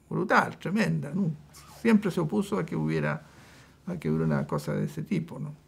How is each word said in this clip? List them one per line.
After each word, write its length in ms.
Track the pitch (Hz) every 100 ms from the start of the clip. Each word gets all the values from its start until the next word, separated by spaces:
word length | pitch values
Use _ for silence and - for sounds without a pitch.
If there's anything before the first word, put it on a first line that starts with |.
| -
brutal, 480 | 160 180 240 - -
tremenda, 520 | 165 208 170 160 143
¿no? 180 | 170 180 151 - - - -
Siempre 300 | 226 214 202
se 100 | 185
opuso 380 | 156 208 196 196
a 80 | 165
que 100 | 160
hubiera, 500 | 78 80 76 73 - - - - - - -
a 100 | 175
que 140 | 147
hubiera 160 | - -
una 200 | 139 143
cosa 280 | 156 -
de 100 | 101
ese 180 | 101 -
tipo, 360 | - 165 165 -
¿no? 160 | 147 -